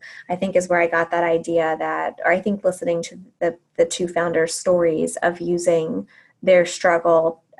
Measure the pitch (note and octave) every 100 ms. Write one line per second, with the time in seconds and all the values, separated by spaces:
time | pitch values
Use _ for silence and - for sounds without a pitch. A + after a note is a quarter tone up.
0 | - - - F3+ F#3+ F3+ F3+ F3 E3+ E3
1 | E3 E3+ E3+ E3 E3+ E3+ D#3+ D#3+ D#3+ D#3
2 | - - - F#3 G#3 G3 F#3 F3+ E3+ E3+
3 | E3+ F3+ F#3 _ E3+ E3+ _ - E3+ -
4 | F3 E3+ E3+ E3 E3 - - F3+ E3+ D#3+
5 | E3+ - F3 F3 E3+ F3 F3 E3 D#3+ F#3+
6 | G3+ _ _ _ F#3 F3+ E3+ - F#3 E3+
7 | E3+ E3 E3 E3 _ -